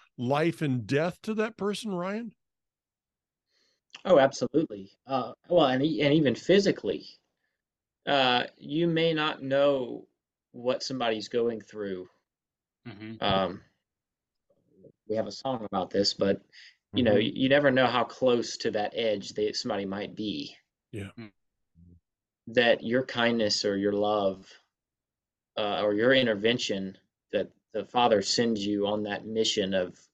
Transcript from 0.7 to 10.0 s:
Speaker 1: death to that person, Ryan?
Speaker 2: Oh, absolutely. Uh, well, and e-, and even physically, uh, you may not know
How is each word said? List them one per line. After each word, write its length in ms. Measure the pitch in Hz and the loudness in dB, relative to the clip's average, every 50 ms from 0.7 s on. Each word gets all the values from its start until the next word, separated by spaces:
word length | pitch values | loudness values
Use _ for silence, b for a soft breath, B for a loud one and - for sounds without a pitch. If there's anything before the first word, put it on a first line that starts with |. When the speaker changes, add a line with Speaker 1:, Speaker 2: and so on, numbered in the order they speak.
| 127 123 107 | -2 -2 -2
Speaker 1:
death 340 | 92 135 143 160 175 - - - | 0 0 0 0 -2 -4 -6 -8
to 120 | 214 220 | -6 -4
that 220 | 214 214 226 - | -4 -4 -4 -6
person, 360 | - 185 208 202 - - 214 190 | -6 -6 -6 -6 -6 -6 -6 -6
Ryan? 400 | 175 175 190 202 226 240 214 - _ _ _ _ _ _ _ _ _ _ _ _ _ _ _ _ _ _ _ _ _ _ _ _ _ _ _ _ _ _ _ - - - | -6 -6 -6 -6 -8 -10 -12 -16 _ _ _ _ _ _ _ _ _ _ _ _ _ _ _ _ _ _ _ _ _ _ _ _ _ _ _ _ _ _ _ -20 -8 2
Speaker 2:
Oh, 140 | 196 180 143 | 6 6 8
absolutely. 720 | 135 143 - - 127 - - 156 160 - 107 101 95 - _ _ _ | 8 6 4 0 -4 0 0 0 0 0 -4 -10 -14 -16 _ _ _
Uh, 260 | 127 135 127 117 117 127 - _ - | -4 -4 -4 -4 -4 -10 -14 _ 2
well, 180 | 180 170 151 | 4 4 6
and 160 | 131 127 131 139 | 4 4 2 2
e-, 180 | - - - 151 | 0 0 2 2
and 120 | 139 147 | 4 4
even 200 | 165 151 127 113 | 4 4 2 0
physically, 720 | - - - 180 196 196 185 135 - - 98 82 73 - - - _ _ _ _ _ _ _ _ _ _ _ _ _ _ _ _ _ _ | 0 2 4 4 4 4 2 0 -2 -2 -4 -4 -6 -8 -14 -20 _ _ _ _ _ _ _ _ _ _ _ _ _ _ _ _ _ _
uh, 380 | - 143 139 131 127 123 123 - - - - | 0 2 2 4 4 2 2 0 -2 -8 -14
you 280 | - 143 143 160 170 170 | -10 -6 -2 0 0 2
may 260 | 165 160 165 165 160 | 2 2 2 2 2
not 280 | 156 151 156 147 - 135 | 0 0 -2 -4 -4 -4
know 640 | 135 135 139 143 143 139 131 123 117 120 113 | -2 2 2 4 4 2 2 -2 -6 -8 -12